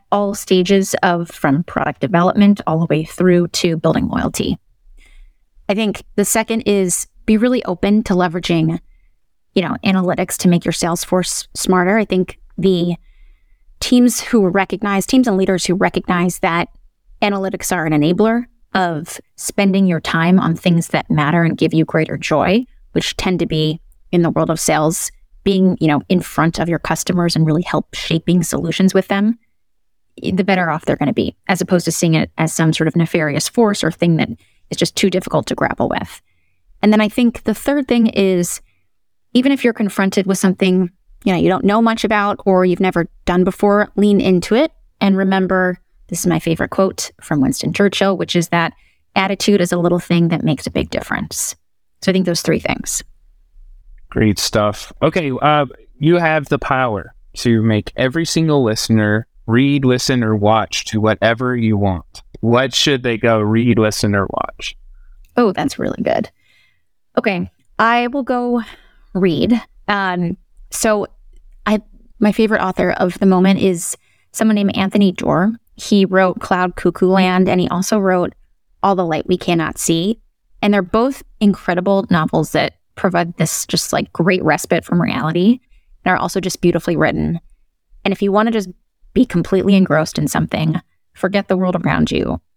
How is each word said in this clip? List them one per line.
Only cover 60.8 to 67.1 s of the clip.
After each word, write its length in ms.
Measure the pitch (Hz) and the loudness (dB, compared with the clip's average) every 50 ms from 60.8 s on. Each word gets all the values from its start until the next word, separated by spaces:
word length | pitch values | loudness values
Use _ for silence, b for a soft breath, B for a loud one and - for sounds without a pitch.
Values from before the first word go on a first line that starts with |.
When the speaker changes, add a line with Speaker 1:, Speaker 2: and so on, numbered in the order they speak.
| - | -6
Speaker 2:
to 160 | - - 107 | -4 -2 0
whatever 560 | 107 107 104 - 104 113 117 113 127 123 123 | 0 0 0 2 2 0 0 0 -2 -2 -2
you 180 | 120 113 110 107 | 0 0 2 2
want. 480 | 98 101 98 92 82 - - - - - - - - | 2 0 0 -2 -4 -8 -14 -20 -20 -20 -20 -10 -4
What 340 | - 113 117 123 135 135 - | 0 2 2 2 2 0 -2
should 300 | - - 156 139 123 123 | 0 0 0 0 0 -2
they 140 | 123 117 | -4 -2
go 240 | 107 117 117 113 110 | 0 2 2 2 2
read, 360 | 104 104 110 113 120 120 107 | 2 2 2 2 4 4 4
listen, 380 | 113 107 107 - - - 104 101 | 4 2 2 0 0 0 0 2
or 120 | 98 95 | 0 0
watch? 500 | - - - - - - - - - - - - - - - - - - - - _ - | -2 -4 -6 -6 -6 -8 -12 -12 -14 -14 -16 -20 -20 -20 -20 -20 -20 -20 -20 -20 _ 0
Speaker 1:
Oh, 160 | 247 240 196 | 0 0 0
that's 260 | 185 - - - - | 0 -2 -6 -6 -6
really 240 | - - - - - | -6 -6 -6 -6 -4
good. 300 | - - - - - - _ _ _ _ _ _ _ _ _ _ _ _ _ _ _ _ | -2 -2 -2 -2 -4 -6 _ _ _ _ _ _ _ _ _ _ _ _ _ _ _ _